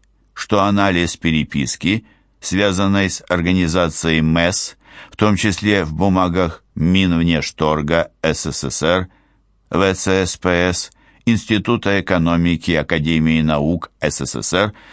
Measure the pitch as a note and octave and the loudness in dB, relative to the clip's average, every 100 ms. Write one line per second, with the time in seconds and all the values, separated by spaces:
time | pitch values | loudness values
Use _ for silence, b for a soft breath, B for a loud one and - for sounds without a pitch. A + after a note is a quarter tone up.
0 | _ _ _ - - G#3 G3+ G3+ G2 F2 | _ _ _ -16 -2 0 2 2 2 2
1 | F2 - E2+ D#2 C#2+ D2 B1+ - F2+ A2 | 0 -2 -2 0 0 -2 -4 -4 -2 -2
2 | b b b _ - F#2+ G2+ F#2 G2 G2 | b b b _ -4 0 0 2 2 2
3 | F#2+ - - F2+ E2+ F#2 E2+ F2+ E2+ - | 0 -2 -4 -2 2 2 2 2 0 0
4 | E2 D#2+ D#2 D#2+ E2+ G2 - - B B | 0 2 2 2 2 0 -6 -12 B B
5 | B - G#2+ G2 G#2+ F#2 G#2 G2+ D#2+ D2+ | B -2 0 2 0 -2 0 0 0 -2
6 | G2 F#2 F2+ F2 F2 - _ - D#2+ F#2+ | 0 2 2 0 -2 -4 _ -4 0 2
7 | F#2 E2 E2+ D#2+ - - D#2 D#2 D2 E2 | 2 2 2 0 -2 -2 0 0 0 0
8 | - _ D#2+ - - - C#2 - D#2+ F#2 | 0 _ -4 -2 -4 -6 -6 -2 0 0
9 | F#2 b b b _ _ _ E2+ F#2+ F#2 | -2 b b b _ _ _ 0 0 0
10 | - F#2+ F#2 - F#2 F2 F2+ F2 - b | 0 0 0 -2 -2 0 0 -2 -8 b
11 | b b - A2+ - G#2+ G2+ A#2 G2+ G2 | b b -2 -2 0 -2 0 -2 0 -2
12 | E2+ F2+ E2 E2+ E2+ E2 - D#2+ D2 E2 | 0 0 2 2 2 0 0 -2 0 -2
13 | D2+ D#2+ D#2+ D#2+ D#2 D2+ D2 F2 - _ | 0 2 2 2 0 0 0 -2 -6 _
14 | D2+ - C2+ A#1+ - F2+ G#2+ B B | -4 -4 -6 -6 -2 0 0 B B